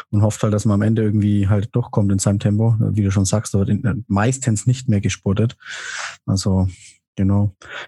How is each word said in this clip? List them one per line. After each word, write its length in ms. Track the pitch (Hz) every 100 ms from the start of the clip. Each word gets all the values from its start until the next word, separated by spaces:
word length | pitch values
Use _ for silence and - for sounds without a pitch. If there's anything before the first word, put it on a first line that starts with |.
| -
und 140 | 104
hofft 180 | 107 -
halt, 100 | 110
dass 140 | 104 107
man 80 |
am 80 | 101
Ende 220 | 110 113
irgendwie 440 | 107 104 104 104 98
halt 280 | 104 98 120
durchkommt 360 | - - 101
in 60 | 98
seinem 220 | 107 101
Tempo, 360 | 107 104 113 110
wie 240 | 104 101
du 80 | 98
schon 140 | 98 95
sagst, 280 | 107 -
da 60 | 101
wird 100 | 98
in, 340 | 101 95 90 -
meistens 580 | 98 113 131 - 107 -
nicht 240 | 127 -
mehr 100 | 101
gespurtet. 580 | 98 - - 95 131 - - - - - - - -
Also, 420 | 95 98 95 92 90 - - _ -
genau. 360 | 95 101 101 - - -